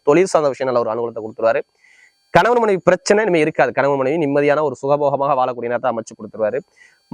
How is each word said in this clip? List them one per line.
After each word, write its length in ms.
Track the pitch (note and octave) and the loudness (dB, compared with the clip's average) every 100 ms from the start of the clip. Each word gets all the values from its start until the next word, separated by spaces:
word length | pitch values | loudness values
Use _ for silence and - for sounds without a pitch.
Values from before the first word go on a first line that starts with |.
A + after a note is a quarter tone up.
| - | 2
தொழில் 240 | D#3 F#3+ | 2 2
சார்ந்த 160 | E3+ D3 | 0 0
விஷயம் 160 | B2 C3 | -2 -2
நல்ல 120 | B2 | 0
ஒரு 80 | A2+ | -2
அனுகூலத்தை 280 | A#2 A#2 A2+ A2 | -4 -6 -8 -12
கொடுத்துருவாரு. 360 | - A2+ C#3 - _ _ _ _ _ _ E3+ | -2 0 0 -4 _ _ _ _ _ _ 2
கணவன் 260 | G#3 A#3+ | 2 2
மனைவி 180 | A3 F#3 F3 | 0 0 2
பிரச்சனை 320 | F3+ - G#3 A3 | 2 2 2 2
இனிமே 140 | E3+ D3+ | 2 0
இருக்காது. 260 | - C3+ A#2+ | 0 0 0
கணவன் 220 | C#3 C#3 | 0 0
மனைவி 160 | C3 E3+ C#3+ | 0 0 0
நிம்மதியான 380 | C#3+ C#3+ C#3+ D3+ | 2 2 2 -2
ஒரு 80 | B2+ | -4
சுகபோகமாக 520 | C#3 C#3+ C#3+ C#3 C#3 C3+ | -2 0 0 0 0 0
வாழக்கூடிய 300 | B2+ A#2+ A#2 | -2 -4 -4
நேரத்தை 200 | A#2+ B2 | -4 -2
அமைச்சு 200 | A#2 A2+ A2+ | -4 -8 -14
கொடுத்துருவாரு. 400 | G#2+ G#2 G#2+ B2+ - _ _ _ - | -14 -4 -4 -4 -8 _ _ _ 0